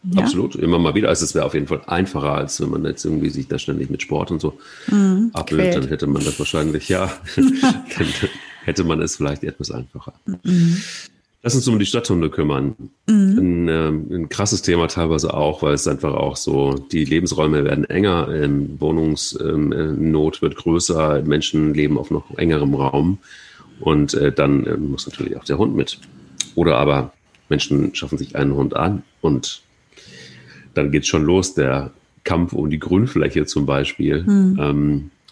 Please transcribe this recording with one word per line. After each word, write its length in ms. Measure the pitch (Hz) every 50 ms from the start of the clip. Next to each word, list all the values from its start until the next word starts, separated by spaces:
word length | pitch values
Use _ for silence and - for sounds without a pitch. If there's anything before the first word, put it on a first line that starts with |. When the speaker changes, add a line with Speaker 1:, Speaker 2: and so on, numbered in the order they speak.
| -
Speaker 1:
Ja. 180 | - 87 95 90
Speaker 2:
absolut. 320 | - - 87 113 - -
Immer 240 | - - 85 87 85
mal 160 | 85 76 76
wieder. 140 | 101 107 -
Also, 160 | - - 85
es 100 | 78 -
wär 100 | 82 80
auf 80 | 80 -
jeden 140 | 76 71 71
Fall 140 | 76 73 -
einfacher, 460 | - 85 87 95 95 - 76 71 71 71
als 260 | 73 71 73 - -
wenn 80 | 78 73
man 120 | 76 78 78
jetzt 200 | 76 76 - -
irgendwie 240 | 78 80 78 71 73
sich 180 | 73 71 67 -
da 120 | - 71
ständig 300 | - - 71 76 67 69
mit 100 | - -
Sport 300 | - - 71 73 - -
und 100 | 90 78
so 160 | 78 78 - - - - - - - -
Speaker 1:
Mhm, 420 | 202 208 196 190 185 190 220 233 220
Speaker 2:
abwühlt. 280 | - - - - 160
Speaker 1:
quält. 140 | 185 180 170
Speaker 2:
Dann 120 | 151 135 131
hätte 180 | - 73 - 73
man 160 | 71 73 -
das 140 | 76 73 -
wahrscheinlich, 500 | - - - 80 76 78 76 76 - -
ja, 220 | 92 92 95 92 - - -
<laughs> 60 | -
Speaker 1:
<laughs> 60 | -
Speaker 2:
dann 720 | - 269 262 269 - - 262 208 - - - - - 82 78 - - - - - - - - - - -
hätte 200 | - 85 - 90
man 160 | 85 80 78
es 140 | 82 80 - -
vielleicht 260 | 76 71 73 71 -
etwas 260 | - - _ - -
einfacher. 440 | - 113 - - _ 123 - - - _ _ - 190 180 _
Speaker 1:
Mhm. 380 | - 180 175 170 170 170 185 214 - - - - - _ _ _ _ _ _ -
Speaker 2:
Lass 120 | 120 120
uns 120 | 135 120 135
um 120 | 113 104
die 60 | 101
Stadthunde 440 | - - 120 117 - 98 87 80 78
kümmern. 460 | - - 80 73 71 67 67 69 - _ - - _ _ _ -
Speaker 1:
Mhm. 300 | 220 208 196 190 196 226
Speaker 2:
Ein, 300 | - 90 87 85 85 82
ähm, 380 | 80 80 80 78 78 78 76 -
ein 160 | - 90 82 -
krasses 340 | - - 101 104 - 98 -
Thema 240 | - 87 85 82 80
teilweise 460 | - 90 82 80 80 73 73 78 -
auch, 280 | - 76 76 76 -
weil 140 | - 76 73
es 120 | 69 - -
einfach 260 | 71 67 - 76 71
auch 220 | 71 71 69 71
so, 380 | - - - - 69 69 69 69
die 320 | 69 69 - - 82 76
Lebensräume 580 | 67 80 82 90 82 80 80 78 78 76 76 71
werden 220 | 73 69 71 -
enger, 420 | - - 92 101 101 90 85 78 - 76
ähm, 420 | 78 73 71 71 71 71 - 76 67
Wohnungs-, 600 | 73 78 80 82 80 78 76 - - - - -
ähm, 320 | - 78 78 76 76 73
äh, 140 | 73 76 80 78 76
Not 480 | 73 78 80 78 78 76 78 - -
wird 160 | - - 69 -
größer, 640 | - 85 82 85 85 - 87 80 78 76 73 71
Menschen 520 | 73 76 73 76 73 - - 78 78 76 73
leben 240 | 76 73 73 73 71
auf 140 | 71 -
noch 260 | 80 78 - - - -
engerem 360 | 82 82 80 76 73 71 69
Raum 460 | 67 69 67 67 71 76 87 95 - _ - - - - - - - - - - -
und, 340 | - - 78 73 73 71 -
äh, 180 | - 71 71 67
dann, 320 | - 71 71 71 69 -
ähm, 260 | - - - 78 71
muss 160 | 67 64 - -
natürlich 300 | - - - - - -
auch 60 | -
der 120 | - 71 71
Hund 140 | 107 - -
mit. 240 | - - - - - - - - - - - - - - - -
Oder 220 | - 85 82 73 60
aber 340 | 71 73 71 69 65 64 - _ _ _ _ _ _ _
Menschen 440 | 76 71 - - 73 71 71 - -
schaffen 220 | - - 71 78 69
sich 180 | 69 - -
einen 200 | 69 71 69 69
Hund 200 | 69 67 65 -
an 280 | - 76 90 101 95 - _ _ _
und 400 | - 82 71 62 - - - - _ _ _ _ _ _ _ - - - - - - - - - - - - - - - _
dann 180 | 78 73 71
geht's 160 | 69 71 71 -
schon 160 | - 82 76
los, 300 | 76 87 95 90 - -
der 380 | - 71 65 65 69 69 64 - _ _ _ _ _ _
Kampf 280 | - 87 85 87 85 -
um 160 | - 73 78
die 100 | 73 78
Grünfläche 680 | - 78 87 98 113 127 - 85 73 - - 80 76
zum 200 | - - - 71
Beispiel. 580 | 67 69 69 69 - - - - 73 73 76 87
Speaker 1:
Mhm. 340 | 101 202 196 190 185 190 -
Speaker 2:
Ähm, 520 | 147 71 - 73 73 73 73 71 - - _ _ _ -